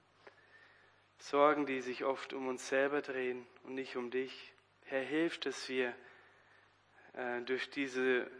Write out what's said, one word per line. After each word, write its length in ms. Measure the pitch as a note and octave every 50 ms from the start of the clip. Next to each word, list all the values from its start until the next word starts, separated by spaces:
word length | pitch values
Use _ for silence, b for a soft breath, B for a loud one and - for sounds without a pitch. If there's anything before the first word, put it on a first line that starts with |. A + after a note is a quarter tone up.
| _ _ _ b b b b b b b b b b b b b b b b b b b b
Sorgen, 500 | - - - - C#3+ C#3+ D3+ D3+ D3 C#3+
die 140 | C3+ C3+ C3
sich 240 | B2 B2+ B2 - -
oft 280 | C#3 C3+ - - - C3
um 160 | C3+ C3+ C3
uns 200 | B2+ B2 - -
selber 340 | C3+ C3+ C3+ C#3+ C#3+ D3 C#3+
drehen 440 | - C3 C3 B2+ B2+ B2 B2 B2 - - - -
und 100 | B2+ C3
nicht 220 | C3+ C3 - -
um 140 | C3 A#2+ A#2+
dich. 420 | A#2+ B2+ C3+ B2+ - - - - - _ _ _ _ _ -
Herr, 160 | - C#3 C3+ C3
hilf, 360 | B2+ D3 D#3 E3 E3+ - -
dass 300 | - C#3 B2+ - - -
wir, 260 | B2+ C3 B2+ B2 A#2+ - B B B B B B B B B B B B B B B B B B B B B B B
äh, 300 | - B2+ B2 A#2+ A#2+ A#2+
durch 260 | B2 C3 B2 - -
diese, 600 | - C#3+ C#3 C3 B2+ B2+ B2+ C3 B2+ B2 - - - -